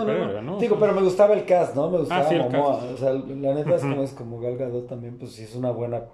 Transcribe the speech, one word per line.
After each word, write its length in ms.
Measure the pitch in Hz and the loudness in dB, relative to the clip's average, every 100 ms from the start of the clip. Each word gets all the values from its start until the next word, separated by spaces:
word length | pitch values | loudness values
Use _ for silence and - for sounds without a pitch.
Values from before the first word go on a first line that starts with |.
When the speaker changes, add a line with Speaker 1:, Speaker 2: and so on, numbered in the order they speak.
Speaker 1:
superhéroe", 360 | 214 - 110 101 | 0 -2 -2 -6
¿no? 160 | 123 202 | -6 -4
Speaker 2:
Digo, 180 | 233 | 0
Speaker 1:
O 40 | - | 4
sea, 80 | 214 | 4
Speaker 2:
pero 120 | 190 | 4
me 60 | |
gustaba 280 | 190 185 208 | 2 6 6
el 100 | 202 | 6
cast, 300 | - 180 151 | 4 4 4
¿no? 140 | 123 160 | 0 0
Me 60 | 180 | 0
gustaba 240 | 143 - | 0 0
Speaker 1:
Ah, 80 | 147 | 2
sí, 60 | |
el 60 | 165 | 2
Speaker 2:
Momoa. 360 | 123 139 143 117 | 2 2 2 0
Speaker 1:
cast. 120 | 123 | -4
Speaker 2:
O 40 | 123 | -2
sea, 140 | 131 | 0
la 400 | 131 131 135 139 | 0 -4 -4 -2
neta 220 | 143 147 | 0 2
es 60 | 175 | 2
Speaker 1:
Ujú. 60 | 139 | 2
Speaker 2:
como 120 | 139 | -2
es 100 | 135 | -4
como 260 | 135 117 117 | -6 -12 -6
Gal 180 | 120 123 | -6 -4
Gadot 300 | 131 123 123 | -4 -6 -8
también, 300 | 123 120 120 | -12 -12 -14
pues 160 | 123 | -16
sí 100 | 110 | -16
es 100 | 110 | -12
una 160 | 123 127 | -4 -4
buena 320 | 113 120 117 - | -2 -4 -6 -8